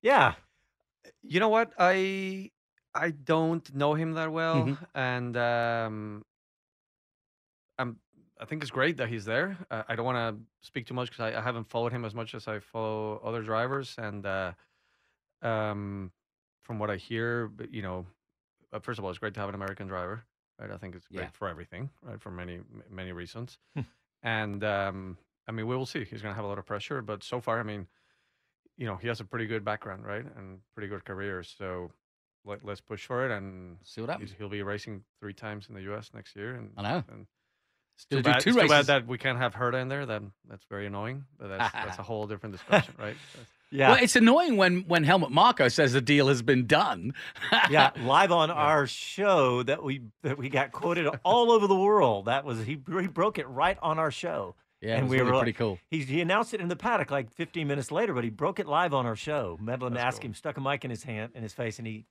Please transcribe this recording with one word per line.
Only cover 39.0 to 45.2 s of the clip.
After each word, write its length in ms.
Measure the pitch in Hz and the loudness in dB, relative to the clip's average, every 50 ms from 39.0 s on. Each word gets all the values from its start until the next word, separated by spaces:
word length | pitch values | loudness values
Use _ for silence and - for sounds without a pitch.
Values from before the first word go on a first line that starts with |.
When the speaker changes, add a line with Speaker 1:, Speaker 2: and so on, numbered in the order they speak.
| 117 | 2
Speaker 2:
we 120 | 120 127 120 | 0 -8 -4
can't 180 | - 135 127 120 | -2 -2 -2 0
have 160 | 127 120 - | -2 -2 -2
Herta 260 | - 123 123 120 131 | 0 -2 0 0 0
in 100 | 127 127 | -2 -2
there. 180 | 135 139 143 123 | -4 -6 -4 -4
Then 240 | 113 104 104 101 98 _ _ 117 | -6 -6 -8 -10 -16 _ _ _
that's 160 | 107 98 _ | -20 -20 _
very 220 | _ - 101 101 101 | _ -10 -8 -8 -6
annoying. 380 | 101 101 104 113 127 139 139 131 _ _ | -6 -6 -6 -6 -8 -10 -12 -16 _ _
But 120 | 117 101 | -12 -10
that's, 220 | 95 98 117 104 - | -4 -2 -2 -2 -2
that's 260 | - 101 101 92 95 | -4 -8 -8 -8 -10
a 40 | 98 | -8
Speaker 3:
<laughs> 60 | - | -8
Speaker 2:
whole 160 | 117 107 107 | -6 -6 -6
different 280 | 101 107 98 - 110 98 | -6 -8 -10 -10 -12 -12
discussion, 420 | 92 - - 196 202 - - - - | -12 -4 2 2 2 2 2 -8 -10
right? 200 | 113 104 107 - | -8 -8 -8 -10
Speaker 1:
<laughs> 40 | - - - - 120 - _ _ _ _ | -14 -20 -20 -20 -20 -20 _ _ _ _
Yeah. 180 | - 139 135 131 - | 0 6 8 10 10
Speaker 3:
Well, 100 | 262 247 | 10 8
it's 120 | - - | 6 8
annoying 400 | 254 220 226 247 311 359 349 247 202 | 8 10 10 8 8 6 4 6 6
when, 240 | 190 180 175 180 | 6 6 6 2
when 220 | 190 165 170 170 156 | 0 2 4 4 6
Helmut 280 | 143 180 196 | 6 6 6